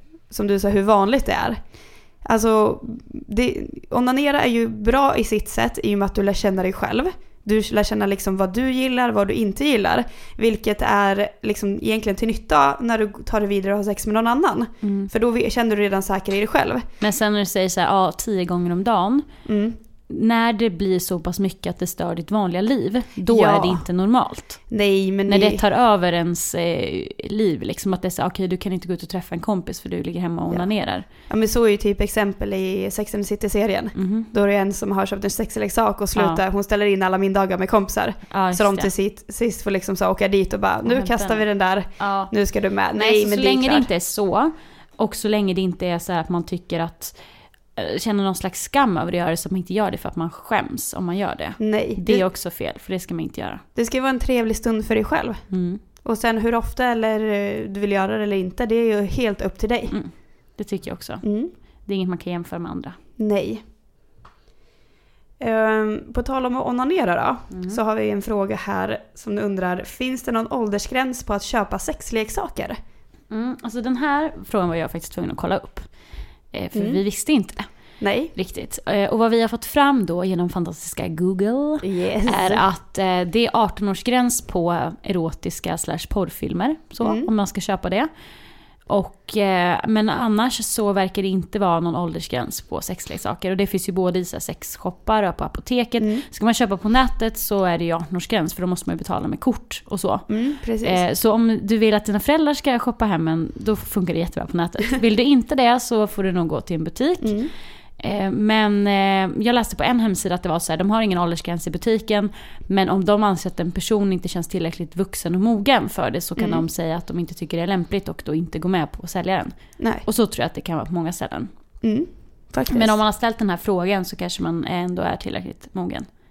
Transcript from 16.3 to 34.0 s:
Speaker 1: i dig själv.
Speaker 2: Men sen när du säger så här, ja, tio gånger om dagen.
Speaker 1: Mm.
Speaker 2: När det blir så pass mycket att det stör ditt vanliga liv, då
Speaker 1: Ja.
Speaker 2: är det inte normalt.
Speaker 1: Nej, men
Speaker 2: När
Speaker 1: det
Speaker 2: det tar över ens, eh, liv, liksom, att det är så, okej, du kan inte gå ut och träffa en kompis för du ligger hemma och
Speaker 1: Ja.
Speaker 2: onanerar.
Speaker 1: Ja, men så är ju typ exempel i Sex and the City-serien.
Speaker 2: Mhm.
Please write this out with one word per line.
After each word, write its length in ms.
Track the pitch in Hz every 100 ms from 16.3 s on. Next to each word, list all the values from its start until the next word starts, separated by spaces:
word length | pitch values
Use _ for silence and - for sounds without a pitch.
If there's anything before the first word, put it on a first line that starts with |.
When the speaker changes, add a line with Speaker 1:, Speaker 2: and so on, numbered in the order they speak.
Speaker 1:
i 40 | 196
dig 100 | 214
själv. 260 | 302 85 240 - -
Speaker 2:
Men 140 | 208
sen 200 | - 214
när 60 | 208
du 60 | 196
säger 240 | 196 185
så 100 | 185
här, 80 | 175
ja, 240 | 196 185
tio 340 | - 233 196 175
gånger 260 | 175 175
om 120 | 175
dagen. 380 | 202 202 196 277 302 - -
Speaker 1:
Mm. 240 | 208 220 226 - - -
Speaker 2:
När 440 | - 220 226 226
det 160 | 214 226
blir 300 | 170 196 180
så 200 | - 175
pass 200 | 175 180
mycket 300 | 190 - 175
att 100 | -
det 80 | 180
stör 280 | - 170 170
ditt 160 | 160
vanliga 300 | 214 185 175
liv, 400 | 220 262 175 247 - -
då 240 | 180 220
Speaker 1:
Ja. 160 | 190 202
Speaker 2:
är 40 |
det 60 | 180
inte 260 | 180 -
normalt. 640 | 180 196 247 - - - - -
Speaker 1:
Nej, 440 | 214 202 196 190
men 160 | 196 196
Speaker 2:
När 120 | 202
Speaker 1:
det 100 | 208
Speaker 2:
det 80 | 208
tar 140 | 208
över 420 | - 240 202 175
ens, 420 | 170 170 170 - 175
eh, 480 | 170 170 - 90 - -
liv, 380 | - 214 208 151
liksom, 320 | - 165 196
att 80 | 180
det 60 | 185
är 20 |
så, 160 | - 180
okej, 220 | - 185
du 100 | 180
kan 160 | 196
inte 140 | 180 175
gå 60 |
ut 100 | 175
och 60 | 165
träffa 260 | 185 - 170
en 60 |
kompis 400 | - 180 - -
för 80 | -
du 140 | 175
ligger 160 | 165 170
hemma 200 | 175 170
och 100 | 170
Speaker 1:
Ja. 20 | 175
Speaker 2:
onanerar. 520 | 180 214 - 92 - - -
Speaker 1:
Ja, 80 | 214
men 120 | 220
så 160 | 233
är 60 | 220
ju 80 | 208
typ 240 | 208 202
exempel 520 | 202 220 202 190 202
i 360 | 190 190 190 190
Sex 240 | 214 208 208
and 80 |
the 40 | 196
City-serien. 640 | 208 202 208 214 190 220
Speaker 2:
Mhm. 300 | 185